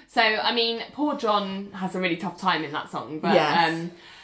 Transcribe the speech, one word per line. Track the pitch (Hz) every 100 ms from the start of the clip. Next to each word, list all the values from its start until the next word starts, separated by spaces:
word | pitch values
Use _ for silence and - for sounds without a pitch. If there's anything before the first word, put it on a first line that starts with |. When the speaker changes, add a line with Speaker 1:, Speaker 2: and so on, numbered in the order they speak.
| -
Speaker 1:
So, | -
I | 220 214 220
mean, | 240 233 226 -
poor | - 294 277
John | 220 202 196 190 202
has | 185 185
a | 185
really | 185 170
tough | 190 -
time | 190 160
in | 151
that | 147 -
song, | 151 113 156
but, | 170
Speaker 2:
Yes. | - 151 156 165
Speaker 1:
um, | 165 170 - - -